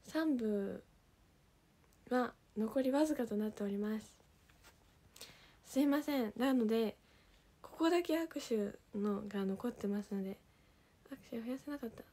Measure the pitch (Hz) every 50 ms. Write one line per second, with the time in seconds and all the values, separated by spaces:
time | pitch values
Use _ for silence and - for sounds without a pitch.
0 | _ - - 311 320 320 285 247 226 214 208 202 196 196 185 - - - - -
1 | _ _ _ _ - - _ _ _ _ _ _ _ _ _ _ _ - - _
2 | - - 247 254 247 - - _ _ _ - 208 220 220 - 277 262 262 254 285
3 | 311 311 302 - 247 226 214 208 214 214 214 - 202 202 202 202 208 214 214 220
4 | 214 - - - - - - - - _ - - - - - - - - - -
5 | - - _ - - - - - - - - - _ - - 262 285 285 277 294
6 | 294 - 294 269 233 214 - - 240 269 269 254 233 214 220 226 226 208 - -
7 | _ - - - - - - - _ - - _ - - - - 320 330 349 349
8 | 349 - 311 330 330 320 - 294 269 - 240 214 202 202 208 - _ _ - 208
9 | 202 208 202 196 208 208 208 202 196 190 190 190 - 240 233 - - 202 202 208
10 | 202 - 208 196 190 190 196 - - - _ _ - - - _ _ _ _ _
11 | - - 277 262 - - - 233 226 233 254 269 - - 294 285 254 226 220 -
12 | - -